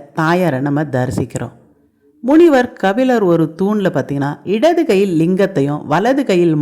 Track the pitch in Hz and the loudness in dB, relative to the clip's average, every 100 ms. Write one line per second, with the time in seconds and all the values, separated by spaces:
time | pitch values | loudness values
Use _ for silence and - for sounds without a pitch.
0 | 143 - 160 175 180 131 143 143 151 127 | -6 -4 -2 0 0 -2 -2 -2 -2 -2
1 | 127 - 120 120 117 - _ _ _ _ | -4 -4 -6 -8 -12 -14 _ _ _ _
2 | _ _ 233 311 339 269 247 - 190 202 | _ _ 0 4 6 4 0 -4 -4 0
3 | 262 240 196 165 160 160 190 208 185 156 | 0 2 2 2 0 -2 -2 -2 -2 -2
4 | 127 139 139 151 - 214 302 349 311 196 | -4 -4 -6 -6 -4 0 2 2 2 2
5 | 202 160 165 185 196 196 139 147 - 151 | 2 0 0 0 0 0 -2 -4 -2 -2
6 | 220 269 254 185 170 151 | 0 0 0 2 2 2